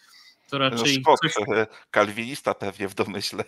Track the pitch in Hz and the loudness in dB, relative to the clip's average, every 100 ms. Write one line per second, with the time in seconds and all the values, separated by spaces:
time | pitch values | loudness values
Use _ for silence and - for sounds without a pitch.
0 | _ - - _ - 139 135 117 147 135 | _ -20 -20 _ -8 -2 0 2 2 2
1 | 143 139 160 - 107 104 110 - _ - | 4 4 4 -2 0 0 0 -4 _ 2
2 | 104 104 117 143 - - 101 92 98 - | 2 0 -8 -6 -4 -4 -6 -8 -6 -4
3 | 110 98 - 95 | -4 -4 -8 -8